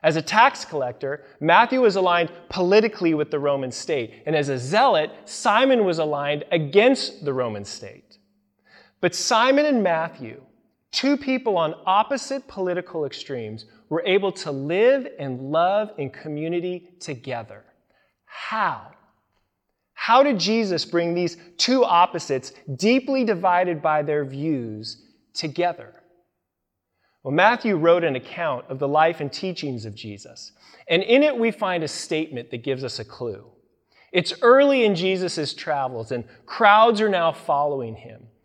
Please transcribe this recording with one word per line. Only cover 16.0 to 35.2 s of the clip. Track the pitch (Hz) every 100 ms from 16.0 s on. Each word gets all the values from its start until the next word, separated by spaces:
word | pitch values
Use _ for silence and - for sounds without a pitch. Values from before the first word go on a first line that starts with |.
| 139
community | - 160 147 160 175 175 180 175 _
together. | - 131 131 123 110 101 _ _ _ _ _ _ _
How? | - - 220 190 123 92 _ _ _ _ _ _ _ _ _ _ -
How | - 240
did | 285 220
Jesus | 170 226 208 170 -
bring | 170 170 175
these | 175 - - -
two | - 262
opposites, | 240 170 175 170 - 131 - - - 131
deeply | 202 262 262 269
divided | 226 190 185 175 185 160
by | 156 151
their | 147 151
views, | 139 135 156 143 117 107 110 - _ _ _
together? | - 160 143 175 - 113 - _ _ _ _ _ _ _ _ _ _ _ _
Well, | 135
Matthew | 147 196 240 226 185
wrote | 165 175
an | 165 131
account | - - 156 123 -
of | 135
the | 139
life | 151 165 170
and | 143
teachings | - 190 170 147 123 107
of | 104
Jesus, | 110 101 - - - _ _ - -
and | 165
in | 196 247
it | 302 247
we | 226
find | 220 202 180
a | 151
statement | - - 156 156 131 120
that | 123
gives | 127 131
us | 131 -
a | 110
clue. | - 120 101 - _ _ _ _ _ _
It's | 262 262 -
early | 233 262 285 269 220
in |
Jesus' | 180 185 190